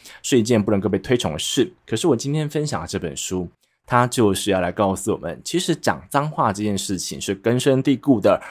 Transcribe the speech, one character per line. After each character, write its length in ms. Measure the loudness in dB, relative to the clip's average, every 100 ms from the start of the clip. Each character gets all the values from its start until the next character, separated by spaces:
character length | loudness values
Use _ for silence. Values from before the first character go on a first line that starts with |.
| -16 -14
是 160 | 2 2
一 20 |
件 180 | 4 2
不 100 | 4
能 100 | 0
够 80 | 2
被 80 | -2
推 180 | 0 0
崇 180 | 0
的 40 | -4
事。 340 | -2 0 -2 -4 -6
可 100 | 0
是 120 | 2
我 80 | 2
今 180 | 0
天 160 | -2 -2
分 160 | -4 -4
享 160 | -4
的 60 | -6
这 100 | -6
本 180 | -6 -8
书， 320 | -6 -4 -6 -12 _ _ 0
它 220 | 2 2
就 260 | 4 2
是 160 | 2 0
要 100 | 0
来 120 | 0
告 240 | 0 0 0
诉 160 | -2
我 60 | -4
们， 220 | -6 -10
其 160 | -6 -4
实 160 | -2 -2
讲 280 | -2 -4 -4
脏 180 | -4 -2
话 240 | 0 -2
这 120 | 0
件 120 | -2 -4
事 220 | -4 -6
情 240 | -6 -6
是 140 | -6 -2
根 240 | 0 2
深 240 | 2 2
蒂 120 | 2 2
固 240 | 2 4
的， 220 | 4 2 -2